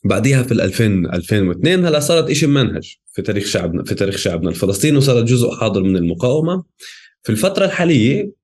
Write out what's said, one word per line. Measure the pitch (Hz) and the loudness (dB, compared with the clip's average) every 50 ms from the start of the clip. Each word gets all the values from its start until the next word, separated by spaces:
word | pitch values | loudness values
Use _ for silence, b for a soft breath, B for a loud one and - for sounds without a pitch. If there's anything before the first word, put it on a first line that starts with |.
| - | -4
بعديها | 98 101 95 107 131 139 131 | -4 -4 -2 0 2 2 2
في | 120 127 | 2 0
الألفين، | 117 - 82 95 95 - 113 107 98 92 87 - - | 0 0 0 -2 0 0 0 2 2 0 -2 -2 -4
ألفين | 90 87 - 107 104 95 90 | -6 -4 0 0 0 0 0
واثنين، | 87 87 - 156 185 185 180 | -2 -2 0 0 2 2 2
هلا | 170 151 151 | 2 0 0
صارت | - - 170 165 151 - | 0 2 2 0 2 0
إشي | - 139 160 | 0 0 2
ممنهج | 147 143 139 127 - - 69 - - - _ _ - | 2 2 2 2 0 -2 -6 -10 -12 -20 _ _ -14
في | - - | -10 -8
تاريخ | - - 101 104 98 | -6 -4 -4 -4 -4
شعبنا، | - - 107 87 85 82 - - | -2 -4 -2 -2 -2 -4 -4 -4
في | - - | -4 -2
تاريخ | - 101 98 92 | -2 -2 -2 -2
شعبنا | 90 - 101 87 85 82 87 | -2 -4 -4 -2 -2 -2 -4
الفلسطيني، | - - - 95 101 - - 151 143 | -2 -2 -2 -2 0 0 0 2 4
وصارت | 143 135 139 123 120 117 | 4 4 4 2 2 2
جزء | 117 127 120 120 117 | 2 2 2 2 0
حاضر | - - 113 110 98 98 | -2 -2 -2 -2 0 0
من | 92 95 95 | 0 2 2
المقاومة. | 90 85 85 92 87 - 127 131 156 156 165 180 190 170 _ _ B B B B B B B B B | 2 0 0 -2 0 0 0 0 0 0 0 -2 -4 -6 _ _ B B B B B B B B B
في | _ - | _ -4
الفترة | 107 104 - - - - 196 | -2 0 0 0 0 0 -2
الحالية | 180 - - 175 170 165 127 107 123 139 - 202 202 - _ | 0 0 0 2 2 4 4 4 4 2 0 -2 -6 -10 _